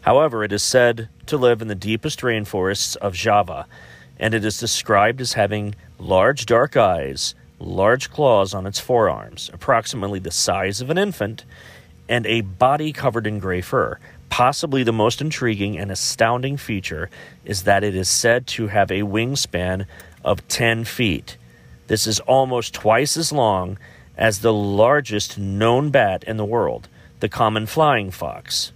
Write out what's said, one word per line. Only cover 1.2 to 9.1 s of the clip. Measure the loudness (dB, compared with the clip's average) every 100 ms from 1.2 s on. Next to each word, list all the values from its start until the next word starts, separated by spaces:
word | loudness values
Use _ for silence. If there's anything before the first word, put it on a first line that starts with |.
| -6
to | 2
live | 4 4
in | -2
the | -6
deepest | -4 -4 -4 -4
rainforests | -2 -2 -2 -2 -2 -2 -4 -4
of | -6
Java, | -2 2 2 2 -4 -12 -18 -20 -20 -20 -4
and | -2
it | 0
is | -2 -4
described | -4 -4 2 4 4 0
as | -4
having | 0 0 0 -6 -10 -18 -16
large | 0 4 4 2 2
dark | 2 4 4
eyes, | 2 2 -4 -6 -6 -8 -20 _
large | -8 0 2 2 -2
claws | 0 4 4 4
on | -2 -6
its | -8
forearms, | 0 2 4